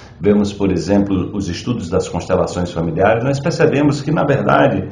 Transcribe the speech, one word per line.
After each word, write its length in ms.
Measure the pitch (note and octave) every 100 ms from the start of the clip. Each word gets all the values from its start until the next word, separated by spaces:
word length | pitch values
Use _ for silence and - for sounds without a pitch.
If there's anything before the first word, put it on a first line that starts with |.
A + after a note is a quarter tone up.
| - -
vemos, 340 | G2+ G#2 G2+
por 180 | - F#2+
exemplo, 600 | E2+ F2 G2+ G2 F#2 -
os 160 | G2+ F2
estudos 400 | F2 B2 G#2+ E2
das 180 | F#2 -
constelações 640 | E2+ F2 F#2 E2 F2 F2
familiares, 520 | E2+ E2 D#2+ G2+ A#2
nós 160 | C3+ C3+
percebemos 640 | E3+ - D3 C3+ D3 C#3
que, 100 | -
na 120 | F3
verdade, 640 | D3 A#2 G#2 C#3+ C3+ G2 F#2